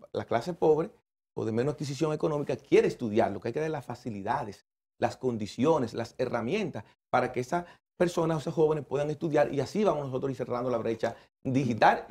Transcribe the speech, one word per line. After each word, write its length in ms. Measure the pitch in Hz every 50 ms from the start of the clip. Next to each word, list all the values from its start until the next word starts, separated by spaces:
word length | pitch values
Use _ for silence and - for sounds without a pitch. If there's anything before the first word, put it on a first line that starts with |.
| - -
la 120 | - 107 104
clase 300 | - 110 120 - 175 170
pobre 360 | - 175 160 151 151 170 214 - _ _ _ _ _ _ _ -
o 80 | 110 110
de 80 | 110
menos 220 | 110 117 127 147 139
adquisición 400 | - 156 135 143 135 160 156 151
económica 420 | 151 - 160 147 147 147 - 135
quiere 320 | - - - 160 214 226 175
estudiar, 420 | - - 123 107 104 113 104 95
lo 80 | 98 101
que 100 | - 117
hay 60 | 120
que 60 | 151
dar 80 | 156 160
las 160 | 156 143 -
facilidades, 800 | - 117 - - 127 104 101 95 110 127 147 123 104 95 - _ _ _ _ _ _ _ -
las 200 | - 120 - -
condiciones, 760 | - 127 117 104 107 101 - - 123 160 160 147 123 107
las 220 | - 117 113 - -
herramientas 680 | - 131 123 117 117 110 123 175 220 202 139 - 113 - _ _ _ _ _
para 220 | - 127 123 120
que 80 | - 127
esas 260 | 123 - 175 175 175 - - _ _ _ _ -
personas, 420 | 180 175 - 180 165 160 165 151
esos 140 | - 170 -
jóvenes 320 | 165 156 151 156 151 135
puedan 240 | - 123 143 147 151
estudiar 420 | 151 - 165 160 143 147 147 -
y 80 | - 139
así 240 | 127 - - 202 214
vamos 220 | 190 151 147 143
nosotros 240 | 131 127 131 139 139
ir 60 | 131 117
cerrando 320 | 123 - 120 120 127 127
la 80 | 120 113
brecha 380 | 107 113 113 - - 113 - - - _ _ _ -
digital 640 | 135 123 131 143 123 117 107 - 185 220 - - -